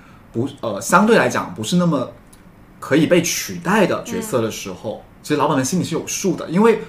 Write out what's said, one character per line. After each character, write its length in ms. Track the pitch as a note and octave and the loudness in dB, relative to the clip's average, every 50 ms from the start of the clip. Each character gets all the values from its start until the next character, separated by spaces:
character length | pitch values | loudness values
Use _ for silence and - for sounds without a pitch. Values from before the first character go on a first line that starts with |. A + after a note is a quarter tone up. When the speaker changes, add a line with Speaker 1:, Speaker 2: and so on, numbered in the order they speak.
| - - - - - - | -20 -20 -20 -20 -18 -10
Speaker 1:
不， 180 | - A#2 C3 C#3+ - - | -6 -6 -6 -6 -6 -8
呃， 200 | - A2+ G#2 - | -8 -6 -6 -6
相 240 | - - F3 F#3 G#3 | 0 2 4 4 6
对 120 | A3+ A3 | 6 6
来 120 | E3+ B2+ B2 | 6 4 2
讲 240 | - A2 - - | 0 -2 -4 -6
不 120 | - - A2 | -8 -8 -4
是 120 | - F3 | 0 0
那 100 | F3 F3+ | 2 2
么 260 | E3+ C#3+ C3 B2 - - - - - - - - - - - - - - - | 2 2 0 -2 -6 -10 -16 -20 -20 -20 -20 -20 -20 -20 -20 -20 -20 -20 -14
可 160 | - - C3+ | -4 0 2
以 120 | E3 D3 | 2 4
被 140 | - F3+ F3 | 4 4 2
取 340 | E3+ - - - - - F#3 | 2 0 -4 -6 -6 -8 -10
代 280 | F3 - F3+ G3+ A3 F#3 | -8 -4 0 2 2 2
的 200 | - A2+ G#2 - | 2 0 -4 -6
角 180 | - - - | -6 -6 -6
色 180 | A3 - C3+ A#2+ | -4 -2 -2 -2
的 80 | A2 A2 | -2 -2
时 240 | - - - G2 | -6 -8 -10 -12
候， 300 | F2+ - - A2 F#2 - | -12 -10 -10 -10 -10 -10
Speaker 2:
嗯。 0 | - - - - | -14 -20 -20 -12
Speaker 1:
其 120 | - - D3+ | -6 -4 -2
实 60 | C#3 | 0
老 80 | C3+ D#3 | 0 2
板 80 | D3+ | 2
们 80 | C3+ C3 | 0 0
心 160 | - F#3 F3 | 0 0 -2
里 40 | A#2+ | -2
是 120 | - E3 | -2 -4
有 100 | C#3 - | -6 -6
数 300 | - - - - F#3+ C#3+ | -6 -6 -4 -2 -2 -2
的， 120 | - - - | -2 -4 -2
因 140 | D#3+ G3 | 2 4
为 200 | A3 A#3 G#3 - - | 6 6 4 2 -2